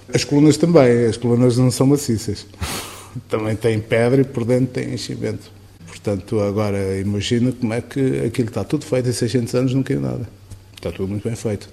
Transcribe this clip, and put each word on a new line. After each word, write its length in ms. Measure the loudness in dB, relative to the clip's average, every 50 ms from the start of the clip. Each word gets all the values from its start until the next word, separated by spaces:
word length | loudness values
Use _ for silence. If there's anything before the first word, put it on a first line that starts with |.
| -12 -4 -2
As 100 | -2 -2
colunas 320 | 2 2 4 6 6 6
também, 500 | 6 4 4 6 6 8 6 6 4 4
as 120 | 2 0 0
colunas 400 | 0 2 2 4 4 4 4 4
não 140 | 2 2
são 160 | 2 4 4 4
maciças. 580 | 4 2 2 0 -2 -2 -2 -4 -8 -8 -10 -16 -14 -10 -10 -8 -8 -8 -10
<laughs> 400 | -12 -16 -18 -18 -16 -16 -16 -12 -6
Também 280 | -4 -4 -2 -2 -4
têm 240 | 0 0 0 0 0
pedra 420 | 0 0 2 2 4 4 4 4
e 20 | 2
por 220 | 2 0 -4 -2
dentro 220 | 0 2 2 2 0
têm 260 | -2 -4 -6 -6 -6
enchimento. 580 | -8 -8 -8 -8 -6 -6 -6 -6 -6 -10 -16 -20 -20 -20 -20 -20 -20 -20 -20
Portanto, 520 | -16 -8 -4 -4 -4 -4 -4 -2 -2 0
agora 600 | 0 0 0 0 0 0 -2 -2 -2 -2 -2 -2
imagina 520 | -2 -2 -2 -2 -2 0 0 2 2 0
como 220 | 0 -2 -2 -2 -2
é 80 | -4
que 380 | -6 -6 -4 -2 -2 0 0 0
aquilo 300 | -2 -2 -2 -2 -2 -2
está 140 | -2 -6 -6
tudo 220 | -4 -4 -4 -4
feito 240 | -2 -2 -2 0 -2
em 40 | -2
seiscentos 420 | -2 -2 -2 0 -2 -2 0 -2
anos, 180 | 0 0 0 0
não 80 | 0
caiu 200 | 0 -2 -2 -2
nada. 280 | -2 -4 -4 -6 -8 -10 -14 -18 -20 -20 -20 -20 -20 -20 -18
Está 160 | -10 -8 -8
tudo 180 | -6 -6 -6 -6
muito 180 | -6 -6 -6 -6
bem 80 | -6
feito. 320 | -6 -4 -4 -6 -6 -8 -12